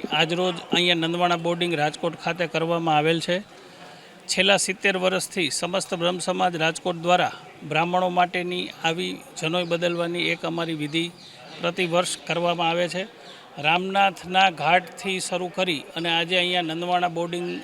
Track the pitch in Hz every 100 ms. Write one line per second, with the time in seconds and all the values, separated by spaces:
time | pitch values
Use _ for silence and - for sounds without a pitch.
0 | - 151 160 170 185 170 - 170 175 170
1 | 165 175 175 170 170 170 175 160 151 151
2 | 175 160 - 170 165 160 165 170 165 151
3 | 156 170 156 180 208 - - - - -
4 | - - - - 190 196 - 190 202 185
5 | 185 185 - - 151 - 175 190 - 175
6 | 170 180 165 185 185 170 160 165 185 170
7 | 165 180 143 - - - 151 151 170 180
8 | 185 180 180 180 175 180 180 - 165 165
9 | 185 185 - - 160 175 175 170 175 170
10 | 170 175 160 165 165 165 165 156 147 160
11 | 170 170 - - - - 170 180 180 170
12 | 180 - - 170 175 170 165 170 175 170
13 | 214 - - - - - 147 175 190 196
14 | 196 185 165 185 190 160 151 180 175 -
15 | 196 185 - 180 180 170 185 151 - -
16 | 170 165 170 185 175 180 165 160 175 180
17 | 175 165 170 175 175 180